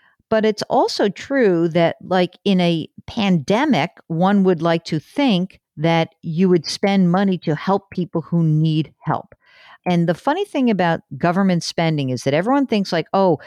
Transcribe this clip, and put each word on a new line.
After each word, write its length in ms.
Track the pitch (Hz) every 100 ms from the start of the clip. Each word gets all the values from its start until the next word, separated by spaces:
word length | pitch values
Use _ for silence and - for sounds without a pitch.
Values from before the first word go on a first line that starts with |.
| _ _ -
but 160 | 220 214
it's 180 | 214 -
also 380 | 247 403 - 214
true 580 | - - 277 220 170 170
that, 280 | 165 165 -
like, 340 | - 185 180 - -
in 160 | 190
a 260 | 175 170 - - -
pandemic, 840 | - 202 175 131 202 302 190 160 - -
one 360 | 165 185 202 190
would 160 | 175
like 240 | 170 165 -
to 140 | 156
think 600 | - - 277 185 190 _ _ -
that 380 | 160 165 160 _
you 260 | - 160 185
would 160 | 180 -
spend 440 | - 202 196 175
money 260 | 180 202 180
to 160 | - 151
help 360 | - 392 -
people 300 | - 170 165
who 220 | - 170
need 500 | 165 151 160 156 151 _
help. 360 | - 139 - - _ _ - - -
And 220 | 175 170
the 60 | 170
funny 300 | - 320 403
thing 240 | 302 247
about 320 | 196 180 165 - 139
government 460 | 170 170 190 175
spending 480 | - - 165 151 135
is 120 | 123
that 120 | - 143
everyone 320 | 196 277 262
thinks, 260 | 214 190
like, 140 | 170 156
"Oh, 260 | 190 190 156